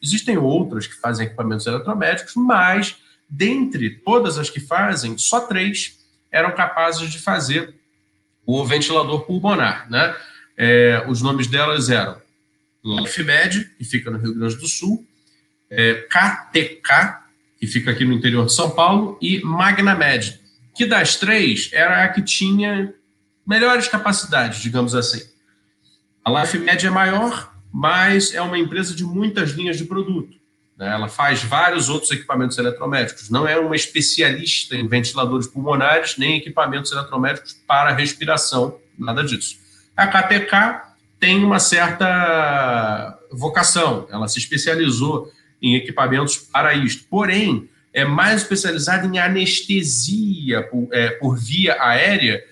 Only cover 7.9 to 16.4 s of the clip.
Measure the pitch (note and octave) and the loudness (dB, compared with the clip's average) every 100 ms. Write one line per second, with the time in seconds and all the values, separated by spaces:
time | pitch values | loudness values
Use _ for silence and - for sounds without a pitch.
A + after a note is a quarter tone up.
7.9 | _ _ _ _ _ - C3 C3+ D3 D3+ | _ _ _ _ _ -2 -2 2 0 2
8.9 | D#3+ C#3+ D3+ - F3+ G3 F#3 A2+ F2+ A2+ | 0 0 -2 -4 -2 0 2 0 -2 -4
9.9 | A#2+ E3 E3 - - - - A#2 A#2+ A#2+ | 0 0 -2 -14 -20 -16 -2 4 6 6
10.9 | A#2 A#2 A#2+ C3 C#3 A#2+ C#3 D3+ D3+ B2+ | 4 0 -2 0 0 0 0 0 0 2
11.9 | A#2 F#2+ F#2 _ _ _ _ _ _ A2+ | 2 0 -6 _ _ _ _ _ _ -6
12.9 | G#2 G#2+ - D#3 D3 F#3 F#3+ A3 - B2 | -4 -4 -4 0 2 2 0 -4 -10 -6
13.9 | B2+ A#2 A2 A2+ A2+ A2+ A#2 E3 - F#3 | -6 -4 -6 -4 -4 -4 -4 -6 -4 -2
14.9 | A3+ - _ _ _ _ _ _ G#2 A#2 | -2 -4 _ _ _ _ _ _ 0 2
15.9 | A2+ - F3 G3+ - | 2 0 2 2 0